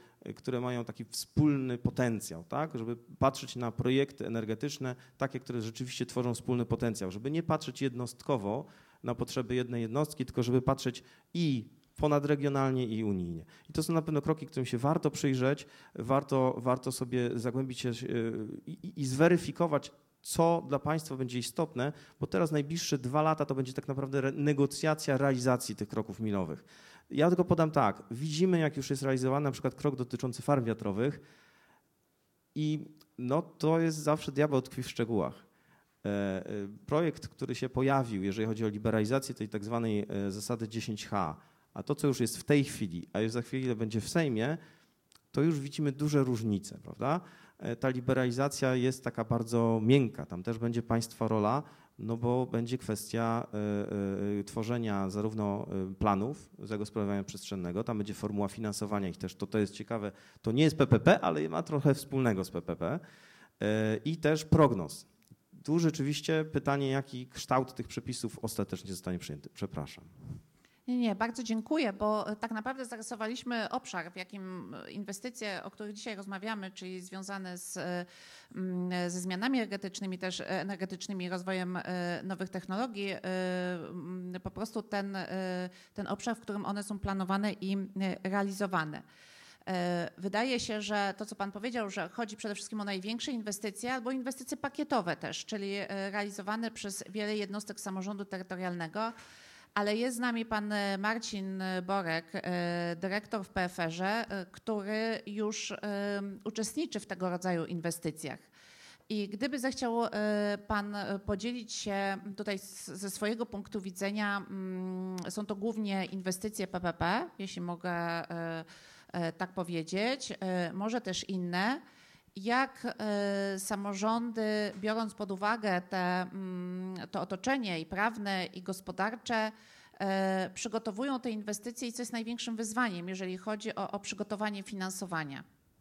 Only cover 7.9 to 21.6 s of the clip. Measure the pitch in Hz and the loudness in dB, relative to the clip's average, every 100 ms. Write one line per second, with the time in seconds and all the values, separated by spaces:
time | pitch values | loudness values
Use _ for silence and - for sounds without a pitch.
7.9 | 120 120 - - 135 101 117 - - - | -2 -6 -6 0 2 2 -2 -4 -14 -20
8.9 | _ 120 120 120 - 117 123 120 120 113 | _ -4 -2 -2 -2 0 0 0 0 0
9.9 | 123 151 - 127 - 120 127 127 135 131 | 0 0 -2 -2 0 4 4 4 2 0
10.9 | - - - _ 170 165 127 107 - _ | -4 -8 -20 _ 0 2 2 -2 -12 _
11.9 | - 151 147 143 147 143 139 135 131 123 | 0 4 6 6 4 4 4 4 4 2
12.9 | 110 110 95 87 82 78 - - - 156 | 2 2 2 0 -4 -10 -18 -6 -2 2
13.9 | 165 160 151 156 156 131 - 123 120 135 | 2 2 2 2 0 -2 -4 0 2 4
14.9 | 165 151 - 147 131 131 143 - - - | 4 2 2 2 4 4 2 -2 -20 -14
15.9 | - 110 135 131 135 127 127 123 127 135 | -6 2 2 4 4 4 4 2 2 0
16.9 | 127 127 127 120 120 117 120 135 127 123 | -4 -2 0 2 0 0 0 -2 -2 -2
17.9 | 117 127 120 113 113 107 - - 160 170 | -2 -2 0 0 -2 -4 -8 -10 -10 -8
18.9 | - 135 131 165 170 175 - 170 147 - | -2 0 8 8 8 4 0 2 2 0
19.9 | - _ _ - - 165 170 131 139 151 | -10 _ _ -2 4 6 6 2 0 2
20.9 | 160 156 131 131 123 117 - | 0 -2 -4 -2 -2 -2 -2